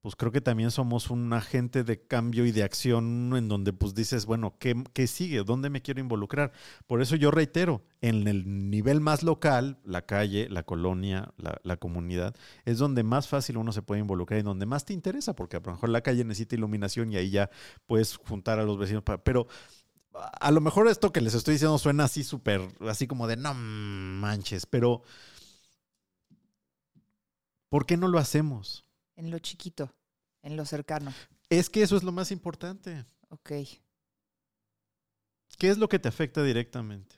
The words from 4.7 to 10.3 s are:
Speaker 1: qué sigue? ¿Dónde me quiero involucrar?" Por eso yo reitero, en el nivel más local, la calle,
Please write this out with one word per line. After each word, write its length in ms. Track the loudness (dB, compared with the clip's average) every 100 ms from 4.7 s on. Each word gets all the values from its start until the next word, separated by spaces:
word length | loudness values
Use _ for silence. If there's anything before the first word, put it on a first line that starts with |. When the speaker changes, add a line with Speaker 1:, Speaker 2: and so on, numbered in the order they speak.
| -2 -4
Speaker 1:
qué 160 | 0 0
sigue? 340 | 0 -2 -2
¿Dónde 260 | 0 0 0
me 140 | -6
quiero 160 | -6 -6
involucrar?" 540 | -2 -2 -2 -2 -2 -4 -20 -20 -2
Por 160 | 0
eso 140 | 2 4
yo 160 | 6
reitero, 500 | 6 2 2 2 0 _ _
en 280 | 2 4 4
el 420 | 2 0 -4 0
nivel 300 | 2 4 4
más 240 | 4 2
local, 540 | 2 2 4 4 2 -6
la 200 | -6 -6 0
calle, 420 | 0 2